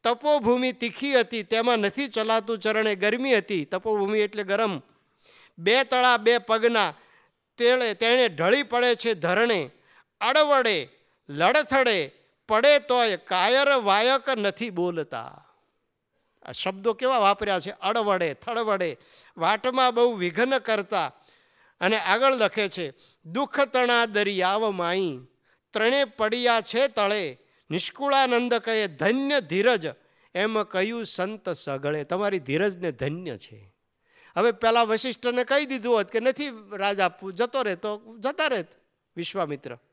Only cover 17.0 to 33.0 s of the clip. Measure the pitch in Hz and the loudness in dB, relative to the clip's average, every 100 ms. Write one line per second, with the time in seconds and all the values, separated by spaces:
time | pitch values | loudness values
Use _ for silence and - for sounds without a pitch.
17 | 254 254 202 202 202 190 185 - 190 233 | 0 2 2 2 -2 -4 -4 -6 -2 0
18 | 208 185 170 135 - 226 220 196 175 123 | 0 0 -2 -6 -6 -4 -2 0 -2 -6
19 | _ - - - 165 214 254 254 254 233 | _ -20 -20 -2 0 0 0 2 2 4
20 | 240 220 175 170 254 262 - 220 185 202 | 2 2 -4 0 0 0 0 -2 -2 -4
21 | 143 _ _ _ _ _ _ _ 180 214 | -4 _ _ _ _ _ _ _ 0 0
22 | 175 214 269 254 208 220 202 - 151 - | 2 2 4 2 0 0 -4 -6 -10 -12
23 | - _ 160 196 277 - 277 254 247 240 | -20 _ -8 -4 -4 -2 0 2 2 2
24 | 233 208 202 196 180 208 220 185 170 185 | 2 0 -2 0 0 0 -2 -2 -2 -2
25 | 180 131 127 _ _ _ _ 214 226 277 | -4 -6 -14 _ _ _ _ -2 0 2
26 | 262 - 214 247 240 233 - 226 269 220 | -2 -2 -2 0 2 0 0 -2 0 0
27 | 202 208 160 123 _ _ _ 156 - - | 0 0 -4 -10 _ _ _ -4 -4 -4
28 | 277 269 254 240 247 233 226 220 202 139 | 0 2 4 2 0 -2 -2 -2 -4 -2
29 | 180 254 277 285 156 180 220 226 156 120 | -2 0 0 -2 -2 0 2 0 -4 -12
30 | _ _ _ 180 214 220 202 185 202 233 | _ _ _ -4 -2 -2 -2 -2 -2 -4
31 | 214 - 190 214 - 160 - 135 143 151 | -6 -6 -6 -6 -8 -8 -6 -6 -4 -6
32 | 147 185 202 190 131 151 208 180 175 127 | -4 -2 -2 -4 -2 0 0 -2 -8 -4